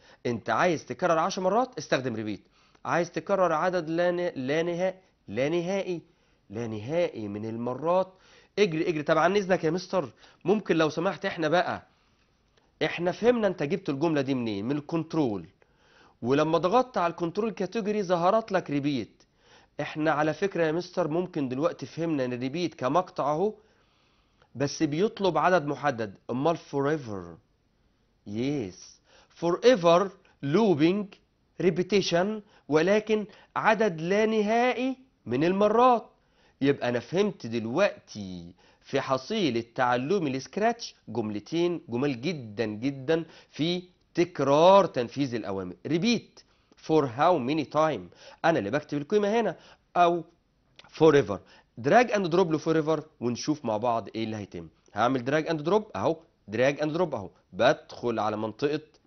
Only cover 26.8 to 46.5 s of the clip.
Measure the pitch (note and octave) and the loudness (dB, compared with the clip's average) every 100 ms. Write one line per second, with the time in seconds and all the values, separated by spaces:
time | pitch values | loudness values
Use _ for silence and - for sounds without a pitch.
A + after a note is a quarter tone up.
26.8 | C#3 D#3 A#2+ G2+ E2+ E2 _ _ _ _ | -2 -2 -4 -10 -12 -16 _ _ _ _
27.8 | _ _ _ _ - G#2+ C3 D3 G2 - | _ _ _ _ -10 -4 -4 -4 -6 -12
28.8 | - - _ _ _ - E3+ F3 A#3 B3 | -20 -20 _ _ _ -4 -2 4 4 6
29.8 | E3+ E3+ G3 - _ _ C#3 E3+ A3+ D3 | 6 6 4 -6 _ _ 0 2 4 4
30.8 | D#3+ G3 G3+ - _ _ _ - E3+ F3+ | 4 2 -4 -14 _ _ _ -2 0 0
31.8 | F3+ G3+ - E3+ G3 G#3+ - _ - D3+ | 0 0 2 0 0 -4 -12 _ 0 2
32.8 | E3+ G#3+ G#3+ G#3+ G#3 - _ B2+ E3 G#3+ | 4 2 2 -2 -2 -14 _ 0 2 2
33.8 | G#3+ D#3+ E3 G3+ A3 A3 G#3 A#3 B3 A3+ | 0 -2 -2 0 2 0 0 2 0 0
34.8 | C4 B3+ - _ A2 B2 E3 F#3+ G#3 A3+ | -4 -6 -14 _ -6 0 2 2 2 4
35.8 | B3+ A#3 - _ _ _ _ _ C3+ C#3 | 4 4 0 _ _ _ _ _ 0 2
36.8 | A#2+ A#2+ - E3+ G#3 - A#2+ A2+ A2 C#3 | 0 -4 -2 -2 0 -2 -6 -6 -2 0
37.8 | G3+ - - G#2+ F#2+ F2+ E2+ - _ _ | 0 0 -14 -12 -10 -12 -14 -20 _ _
38.8 | - C3+ C3 C3 - A3 E3 A#2 A#2 - | -6 -4 -2 -4 -2 -2 0 -2 -4 -2
39.8 | B2 B2 C3+ G3+ D3+ C3 - G3+ A3 A#3 | 0 0 0 -2 -2 -4 -8 -2 -2 -2
40.8 | - - - A2+ G#2+ G#2 - D#3+ F3 E3+ | -10 -18 -8 -6 -4 -6 -6 -2 -2 -2
41.8 | - A#2 C#3+ A#2 C#3 D#3+ A2+ G#2 A2 G#2+ | -6 -4 -2 -4 -6 -8 -10 -6 -4 -4
42.8 | C3 C#3 C3 E3 D#3+ - - - D#3+ F3+ | -6 -6 -2 -2 -2 -14 -20 -4 -4 -4
43.8 | F3+ _ _ - F3 F3 C#3 D3 F3 G3 | -8 _ _ -2 -2 0 2 6 8 8
44.8 | F3 C3+ A2+ C3 C#3 A#2 F#2+ F#2+ F2+ F2+ | 6 0 -4 -2 -2 -2 -4 -6 -6 -10
45.8 | B2+ E3 A3 G#3+ - - _ | -4 -2 0 0 -4 -20 _